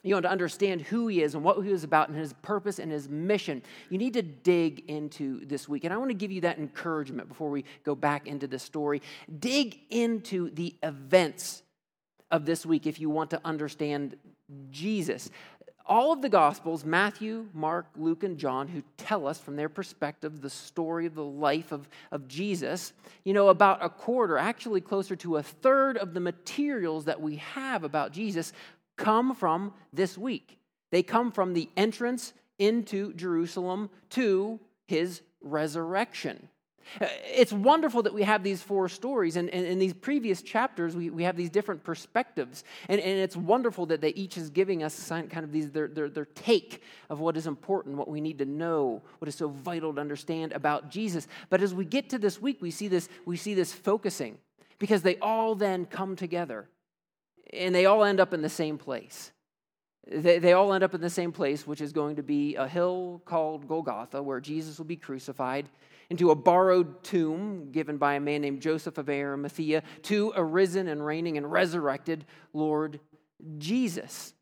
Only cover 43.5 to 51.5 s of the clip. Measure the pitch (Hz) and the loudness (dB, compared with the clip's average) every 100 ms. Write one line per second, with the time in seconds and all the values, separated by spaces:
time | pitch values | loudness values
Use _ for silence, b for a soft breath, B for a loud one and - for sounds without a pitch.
43.5 | 240 240 190 165 160 156 170 196 180 160 | 2 2 -2 -2 0 0 -2 -8 -8 -2
44.5 | 147 190 175 156 - - 165 156 165 156 | 0 2 0 -4 -8 -8 -8 -6 -10 -4
45.5 | 151 151 151 151 156 143 151 143 - - | -4 -4 -4 -4 -4 -6 -6 -10 -8 2
46.5 | 214 - - B B B 147 160 156 160 | 2 2 -20 B B B -4 -2 -2 -6
47.5 | 143 - 196 - 143 - 151 156 143 139 | -8 -4 -4 -4 -8 -6 -4 -6 -4 -4
48.5 | 147 165 160 135 110 B B 151 - 156 | -2 -2 0 0 -2 B B -10 -6 -6
49.5 | 139 135 170 160 147 147 143 - 160 160 | -6 -8 -6 -4 -6 -6 -8 -6 -4 -4
50.5 | - 147 147 151 196 220 170 - B B | -2 0 0 -4 -6 -4 -4 -8 B B